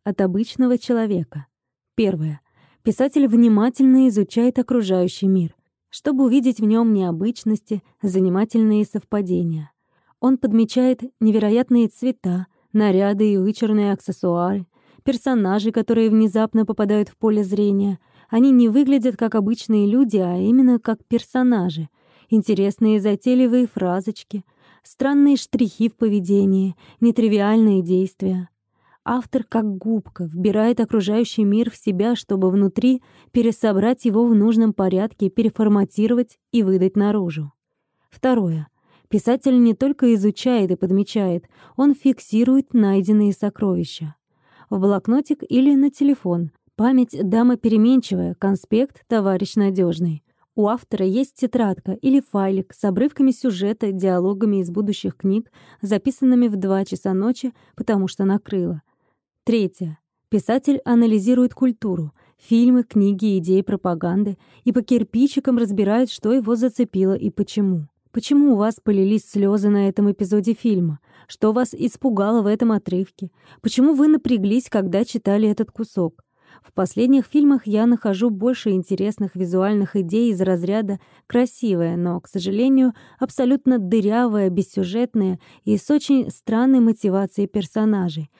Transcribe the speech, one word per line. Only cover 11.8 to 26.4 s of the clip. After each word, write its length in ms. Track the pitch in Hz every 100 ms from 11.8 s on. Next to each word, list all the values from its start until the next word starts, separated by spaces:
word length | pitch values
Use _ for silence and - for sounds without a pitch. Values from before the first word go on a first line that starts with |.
| 220
цвета, 580 | - 254 - 185 180 185 _ _
наряды 600 | 214 208 185 196 202 214
и 60 | 196
вычурные 540 | 196 214 220 214 202
аксессуары, 760 | 190 - - 180 175 180 196 175 _ _ _
персонажи, 680 | - 254 269 240 185 208 220
которые 380 | 226 220 226 220
внезапно 560 | 220 220 220 220 220 214
попадают 420 | 214 208 214 208
в 80 | -
поле 260 | 220 214
зрения. 560 | 190 202 208 196 202 185 _ _ _
Они 220 | 226 269
не 180 | 254 233
выглядят 480 | 247 269 277 247 196
как 180 | 226
обычные 520 | 220 196 233 - 214 202
люди, 320 | 247 247 202
а 180 | 180 180
именно 420 | 196 254 254 240
как 240 | - 220 -
персонажи. 840 | 233 - 254 254 226 175 156 151 _ _ _ _
Интересные 720 | 220 208 190 196 - 214 214
затейливые 680 | 208 208 247 254 254 247 233
фразочки, 760 | - 180 185 190 - - 208 - _ _ _
странные 540 | - - 269 285 285 269
штрихи 520 | - 254 220 - 226
в 80 | -
поведении, 800 | 226 202 180 202